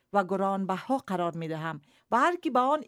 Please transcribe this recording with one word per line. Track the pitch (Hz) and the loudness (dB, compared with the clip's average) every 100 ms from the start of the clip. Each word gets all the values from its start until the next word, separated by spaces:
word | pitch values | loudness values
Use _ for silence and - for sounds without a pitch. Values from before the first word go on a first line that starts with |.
| _ | _
و | 202 | 0
گرانبها | 185 190 196 196 190 185 - 262 | 0 0 0 0 -2 -4 -2 -4
قرار | - 180 175 160 | -2 -2 -2 -4
میدهم | 165 160 160 151 - _ - | -6 -6 -6 -8 -14 _ 0
و | 226 | 2
هر | 302 349 | 4 2
کی | 320 | 0
به | 247 | 2
آن | 254 302 | 2 0